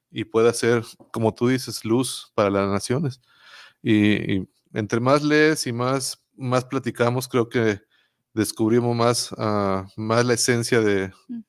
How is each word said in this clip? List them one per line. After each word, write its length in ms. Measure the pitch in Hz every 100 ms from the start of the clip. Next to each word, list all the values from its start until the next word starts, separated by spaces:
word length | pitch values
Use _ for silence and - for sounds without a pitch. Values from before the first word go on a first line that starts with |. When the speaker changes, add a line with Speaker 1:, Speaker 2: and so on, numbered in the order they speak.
| _
Speaker 1:
y 140 | 113
pueda 280 | 104 113 117
ser, 280 | 113 117 120 110 - -
como 220 | 117 110
tú 140 | - 120
dices, 360 | 131 123 -
luz 480 | 107 120 127 - -
para 140 | - 101
las 180 | 98 98
naciones". 500 | 98 - 127 143 - _ _ - - - _
Y, 520 | 120 107 104 104 - 98
y 120 | 92 _ _
entre 260 | 113 104 117
más 220 | 123 147
lees 440 | 147 151 156 151 127
y 60 |
más, 500 | 117 123 135 131 - _ -
más 280 | 127 127
platicamos, 640 | 131 135 123 - 120 123 127
creo 200 | 123 117
que 320 | 123 113 101 _ _ _ _ _
descubrimos 600 | 110 101 - 110 120 120 117
más, 380 | 117 117 - -
ah, 480 | 110 104 98 95 95 -
más 280 | 110 113
la 100 | 123
esencia 460 | 117 - 120 113 120
de, 320 | 107 98 95 - -
Speaker 2:
Ujú. 160 | 233